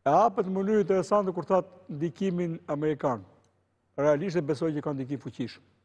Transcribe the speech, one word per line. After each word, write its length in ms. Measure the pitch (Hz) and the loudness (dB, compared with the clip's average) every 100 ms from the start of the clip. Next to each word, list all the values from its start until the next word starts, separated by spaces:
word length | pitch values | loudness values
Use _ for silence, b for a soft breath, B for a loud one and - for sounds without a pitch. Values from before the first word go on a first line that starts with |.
| 139 | 2
E 40 | |
hapet 380 | 165 220 196 185 | 4 4 2 -2
në 60 | 190 | -2
mënyrë 280 | 196 214 185 | 2 2 2
interesante 480 | 190 - 208 190 175 | 2 2 2 2 -2
kur 100 | 151 | 2
thatë 500 | 185 180 - - 147 | 2 0 -10 -12 -6
ndikimin 640 | 165 - 196 175 175 165 - | -4 -2 -2 -2 -2 -6 -6
amerikan. 500 | 147 156 147 143 113 92 _ _ _ _ _ _ - | -2 -2 0 -2 -4 -8 _ _ _ _ _ _ 0
Realisht 420 | 147 147 190 170 | 2 2 0 -2
e 20 | |
besoj 300 | 143 139 165 | -2 -2 -2
që 100 | 151 | -2
ka 100 | 151 139 | -4 -6
ndikim 240 | 131 135 | -6 -8
fuqishëm. 420 | 131 - 120 - _ _ | -8 -8 -8 -10 _ _